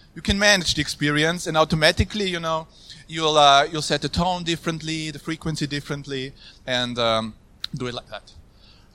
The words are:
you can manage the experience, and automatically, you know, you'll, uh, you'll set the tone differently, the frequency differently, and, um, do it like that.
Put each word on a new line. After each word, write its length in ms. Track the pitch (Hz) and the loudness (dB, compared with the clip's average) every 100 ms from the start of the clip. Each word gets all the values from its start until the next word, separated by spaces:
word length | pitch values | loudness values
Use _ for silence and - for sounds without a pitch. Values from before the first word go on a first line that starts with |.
| - - | -20 -8
you 60 | |
can 180 | - 202 | -2 2
manage 360 | 208 196 165 - | 4 4 2 -4
the 60 | |
experience, 640 | 147 - 147 147 160 175 - | -4 -2 0 2 2 0 0
and 120 | 156 | 2
automatically, 720 | 156 160 156 180 196 214 196 | 2 4 4 2 -2 -4 -4
you 100 | 175 | -4
know, 280 | 165 160 160 - - - - | -4 -6 -8 -18 -20 -20 -12
you'll, 320 | 160 156 151 | -2 2 6
uh, 280 | 143 139 156 | 8 8 4
you'll 120 | 160 | -2
set 200 | 147 147 | -2 -2
the 60 | 147 | -2
tone 380 | - 175 180 165 | -2 0 -2 -4
differently, 680 | 165 - 160 156 160 156 | -4 -4 -6 -6 -6 -8
the 80 | 147 | -8
frequency 480 | - 160 160 151 147 | -8 -8 -6 -6 -4
differently, 640 | 143 - 143 139 139 131 131 - - - | -6 -8 -10 -8 -8 -10 -14 -20 -14 -6
and, 320 | 123 123 120 | -4 -2 -2
um, 360 | 117 113 110 - _ _ - 139 | 0 0 -2 -10 _ _ -12 -8
do 120 | 127 | -8
it 60 | |
like 140 | 120 - | -10 -14
that. 220 | 104 - - - _ - - _ | -16 -18 -20 -20 _ -20 -20 _